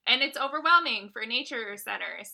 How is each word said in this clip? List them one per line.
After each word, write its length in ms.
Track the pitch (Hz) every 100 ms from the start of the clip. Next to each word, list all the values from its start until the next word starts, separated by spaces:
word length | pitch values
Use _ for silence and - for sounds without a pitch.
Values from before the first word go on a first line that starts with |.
| -
And 160 | 254
it's 160 | 294 285
overwhelming 720 | 277 294 320 339 320 220 202
for 160 | 220 220
nature 500 | 247 285 254 214 202
centers. 540 | 220 196 175 - 208